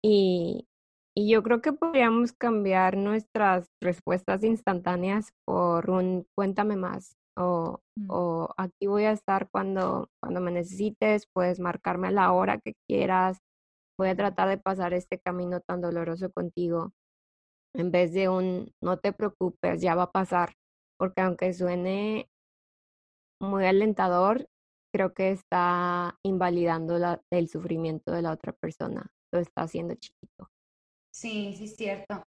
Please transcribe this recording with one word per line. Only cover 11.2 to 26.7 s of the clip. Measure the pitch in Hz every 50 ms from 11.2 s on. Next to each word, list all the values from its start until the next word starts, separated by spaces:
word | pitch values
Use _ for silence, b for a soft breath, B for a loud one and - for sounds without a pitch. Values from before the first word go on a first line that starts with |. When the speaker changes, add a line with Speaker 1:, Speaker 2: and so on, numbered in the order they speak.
| - _ _
Speaker 1:
puedes | 185 180 180 180 185
marcarme | 180 175 165 - _ 185 180 180 185 185
a |
la | 196 202 185 180
hora | 180 180 190 190 208 220
que | _ 214 220 _ _ _
quieras, | 202 202 202 185 185 185 185 185 185 - _ _ _ _ _ _ _ _ _ _ _ -
voy | 190 190
a | 190
Speaker 2:
Mm. |
Speaker 1:
tratar | 185 202 202 185 185 190 190
de | 196 196
pasar | _ 190 196 190 180 175 180
este | 180 180 _ - 180
camino | _ 180 180 180 180 175 180 175
tan | - - 180 175
doloroso | 175 170 170 175 165 170 165 175 190 185
contigo", | _ 180 175 175 - - 175 170 170 165 165 196 _ _ _ _ _ _ _ _ _ _ _ _ _ _ _ _ _
en | - 170 180
vez | 175 180 180 165 165
de | 190 190 185
un | 185 185 185 185 180 180 - - _ _
"no | - 175 185 175
te | - 202
preocupes, | 196 - 214 208 - _ 185 180 - _ - 180 170 165
ya | 175 180 165
va | 175 180
a | 175
pasar", | _ 196 190 - 185 175 175 170 - _ _ _ _ _ _ _ _ _
porque | 180 190 185 -
aunque | 185 185 175 - 185 185 180
suene | 175 180 180 175 180 180 185 190 202 208 214 220 220 - _ _ _ _ _ _ _ _ _ _ _ _ _ _ _ _ _ _ _ _ _ _ _
muy | 196 196 196 196 190
alentador, | 185 190 196 208 220 208 190 190 180 180 175 185 196 220 262 - - _ _ _ _ _ _ _ _
creo | - 190 196 185 -
que | - 190 190
está | 196 185 _ _ - 180 175 180 175 175 180 175 175 175 175 175 - _ _
invalidando | 196 190 180 185 180 175 175 170 170